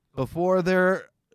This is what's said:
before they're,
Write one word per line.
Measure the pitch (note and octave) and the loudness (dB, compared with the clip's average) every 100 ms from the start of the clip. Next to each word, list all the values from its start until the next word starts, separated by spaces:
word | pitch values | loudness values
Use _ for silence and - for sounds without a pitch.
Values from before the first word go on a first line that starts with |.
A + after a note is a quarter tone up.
| _ - | _ -8
before | B2+ D#3+ F3+ F#3 | -6 -4 0 0
they're, | F3 F#3 F#3 F#3 - _ _ | 2 2 2 0 -6 _ _